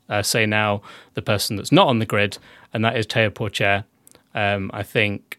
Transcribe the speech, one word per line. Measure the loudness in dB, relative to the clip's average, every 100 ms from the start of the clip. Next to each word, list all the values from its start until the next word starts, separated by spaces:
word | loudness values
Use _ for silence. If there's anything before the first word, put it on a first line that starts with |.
| -6
uh, | -4
say | 0 0 2
now | 2 0 -2 -6 -20 -14
the | -8
person | -2 -2 -2 -6
that's | 2
not | 4 6
on | 2
the | 0
grid, | 0 -2 -4 -18 -20 -10
and | -2
that | 0 0
is | -2
Théo | 0 0
Pourchaire. | -2 -6 0 2 2 -2 _ _ -20 _
Um, | -4 -2 -2 -4
I | -8
think | -4 0 0 -2 -12